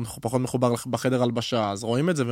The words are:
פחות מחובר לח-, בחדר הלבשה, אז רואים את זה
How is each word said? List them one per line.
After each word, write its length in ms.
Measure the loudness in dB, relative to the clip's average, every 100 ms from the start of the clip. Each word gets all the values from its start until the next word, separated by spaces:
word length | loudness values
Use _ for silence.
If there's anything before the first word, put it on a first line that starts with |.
| -4 -6
פחות 200 | -2 0
מחובר 300 | 0 2 2
לח-, 120 | 2 -2
בחדר 360 | -2 0 2
הלבשה, 480 | 2 0 -2 0 0
אז 120 | -2
רואים 260 | 0 2 2
את 60 | 2
זה 80 | 0